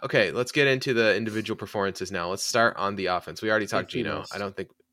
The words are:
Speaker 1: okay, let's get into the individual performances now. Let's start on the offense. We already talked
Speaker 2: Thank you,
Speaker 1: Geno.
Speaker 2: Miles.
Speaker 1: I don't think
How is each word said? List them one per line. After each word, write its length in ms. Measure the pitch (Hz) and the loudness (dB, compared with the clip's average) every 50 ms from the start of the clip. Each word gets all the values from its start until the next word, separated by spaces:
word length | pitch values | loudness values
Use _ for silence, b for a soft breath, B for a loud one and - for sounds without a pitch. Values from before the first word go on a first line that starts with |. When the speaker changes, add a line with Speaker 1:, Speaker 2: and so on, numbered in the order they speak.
| - | -2
Speaker 1:
okay, 280 | 127 - 135 107 87 | 0 2 4 4 4
let's 200 | 73 113 123 - | 2 -2 -2 -2
get 160 | - 156 143 139 | 2 2 4 4
into 260 | 135 131 131 139 127 | 4 2 2 0 2
the 220 | 113 113 110 98 | 4 4 4 4
individual 400 | 101 113 110 104 110 104 104 110 | 4 2 -2 -2 -4 -2 -4 -4
performances 560 | - - 98 - 107 98 98 92 - 95 90 | -6 -6 -6 -2 -2 0 -2 -2 -4 -6 -6
now. 180 | 98 92 85 87 | -4 -4 -4 -4
Let's 140 | 92 95 - | -4 -4 -2
start 320 | - - 117 117 117 - - | 0 4 4 4 4 4 2
on 180 | 90 98 101 | -2 -2 -2
the 100 | 98 95 90 | -2 0 0
offense. 340 | 90 87 - - 82 - | 0 -2 -2 -6 -10 -4
We 100 | - 110 | 0 2
already 160 | 107 107 107 98 | 2 2 2 0
talked 240 | - 98 92 - | -2 -2 -2 -2
Speaker 2:
Thank 40 | - | -4
you, 80 | 85 80 | -4 -4
Speaker 1:
Geno. 100 | 78 78 78 | -2 -4 -6
Speaker 2:
Miles. 140 | 80 - - | -6 -8 -8
Speaker 1:
I 60 | 95 | -6
don't 160 | 101 98 98 | -6 -6 -6
think 140 | - 95 - _ _ _ _ | -8 -10 -10 _ _ _ _